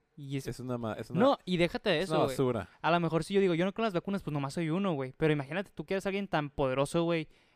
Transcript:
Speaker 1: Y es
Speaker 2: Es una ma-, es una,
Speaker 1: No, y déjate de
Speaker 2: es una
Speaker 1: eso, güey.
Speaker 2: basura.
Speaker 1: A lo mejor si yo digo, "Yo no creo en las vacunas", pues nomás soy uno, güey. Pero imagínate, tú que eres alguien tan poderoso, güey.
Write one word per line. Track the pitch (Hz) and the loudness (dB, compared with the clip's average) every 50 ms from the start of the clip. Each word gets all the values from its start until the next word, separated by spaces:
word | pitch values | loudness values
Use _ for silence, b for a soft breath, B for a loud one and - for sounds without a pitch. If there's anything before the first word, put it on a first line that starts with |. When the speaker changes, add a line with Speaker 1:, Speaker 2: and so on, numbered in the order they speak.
| _ _ - - | _ _ -20 -16
Speaker 1:
Y | 143 135 139 139 | -10 -8 -6 -6
es | 131 | -6
Speaker 2:
Es | 131 117 - | -6 -10 -8
una | 123 127 123 120 | -6 -6 -4 -4
ma-, | 117 110 - | -4 -4 -4
es | - 113 - | -6 -6 -2
una, | 123 170 | 2 4
Speaker 1:
No, | 240 277 254 - - | 4 4 4 2 -2
y | - 180 165 | -2 0 2
déjate | 175 160 - 247 - 214 | 2 0 0 -2 0 0
de | 170 151 | 0 0
Speaker 2:
es | 185 156 | 0 0
una | 156 156 | 2 2
Speaker 1:
eso, | 156 | 2
güey. | 139 127 | 2 2
Speaker 2:
basura. | 135 135 127 120 107 92 b b b | 2 2 2 0 -2 -4 b b b
Speaker 1:
A | b 151 | b 2
lo | 170 175 | 2 2
mejor | 170 160 160 165 | 2 2 0 0
si | 165 - 196 | 0 2 2
yo | 196 | 4
digo, | 196 180 | 4 4
"Yo | 170 160 175 | 2 2 0
no | 196 185 | -2 -2
creo | - | -2
en | 226 220 | -2 0
las | 175 | 0
vacunas", | 165 - 196 196 190 | -2 -2 -2 -4 -4
pues | - 156 | -4 -4
nomás | 151 147 139 135 - | -4 -2 -4 -4 -2
soy | 180 170 156 | -2 -2 0
uno, | 156 190 202 196 160 | 0 0 0 0 0
güey. | 139 131 131 - | -2 -4 -4 -2
Pero | - 156 156 151 | 2 4 4 4
imagínate, | 147 139 139 156 190 196 - - | 2 0 -4 -4 -6 -6 -6 -10
tú | - 156 | -12 -6
que | - | -4
eres | 190 196 - | -4 -2 -2
alguien | 202 190 202 202 | -2 -2 -2 -4
tan | - - 156 147 143 | -2 -2 -2 -2 -2
poderoso, | - - 143 131 131 135 139 - - 170 | -2 0 0 2 2 2 0 2 2 0
güey. | 170 170 170 165 156 - b b b b b | 2 2 0 -2 -2 -6 b b b b b